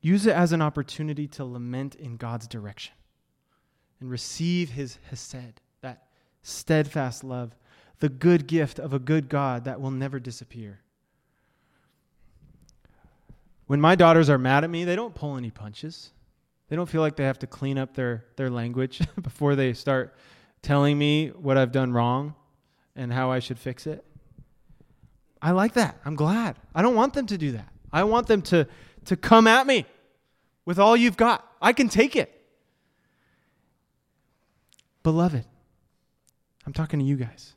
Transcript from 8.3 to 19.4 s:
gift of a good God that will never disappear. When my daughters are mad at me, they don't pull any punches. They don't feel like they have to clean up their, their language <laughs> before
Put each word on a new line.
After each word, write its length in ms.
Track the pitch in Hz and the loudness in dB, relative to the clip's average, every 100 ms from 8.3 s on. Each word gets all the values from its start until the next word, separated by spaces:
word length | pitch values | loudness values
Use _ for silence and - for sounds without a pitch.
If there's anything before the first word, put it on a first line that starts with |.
| 175 139 | 4 2
gift 320 | 165 147 - | -2 -2 -4
of 160 | 135 | -6
a 60 | 139 | -6
good 280 | 127 156 135 | 0 -2 0
God 360 | 143 139 123 | -2 -2 -4
that 180 | 120 127 | -8 -8
will 100 | 135 | -8
never 280 | 135 139 135 | -6 -6 -8
disappear. 640 | 123 117 120 120 107 98 _ _ _ _ _ _ _ _ _ _ _ _ _ _ _ _ _ _ _ _ _ _ _ _ _ - _ _ _ | -12 -16 -18 -18 -18 -18 _ _ _ _ _ _ _ _ _ _ _ _ _ _ _ _ _ _ _ _ _ _ _ _ _ -20 _ _ _
When 160 | 139 | 4
my 140 | 156 180 | 6 8
daughters 340 | 170 165 151 | 8 8 6
are 80 | 139 | 4
mad 260 | 127 139 | 4 2
at 60 | 160 | 2
me, 160 | 170 175 | -4 -4
they 100 | 180 | -4
don't 180 | 233 170 | -4 -10
pull 200 | 147 139 | -10 -8
any 160 | 120 | -10
punches. 600 | - 107 104 - - - _ _ _ _ _ _ | -12 -18 -14 -16 -16 -20 _ _ _ _ _ _
They 60 | 156 | -6
don't 120 | 175 | -4
feel 140 | 160 | 0
like 140 | 156 147 | 0 0
they 80 | |
have 160 | 135 131 | -4 -4
to 80 | 127 | -10
clean 300 | - 135 135 | -8 -4 -4
up 160 | 131 | -4
their, 320 | - 127 113 - - | -4 -6 -6 -10 -8
their 140 | 131 | -6
language 520 | 123 117 120 131 - 156 | -4 -6 -4 -4 -2 -6
<laughs> 100 | - | -4
before 340 | 170 - | -12 -2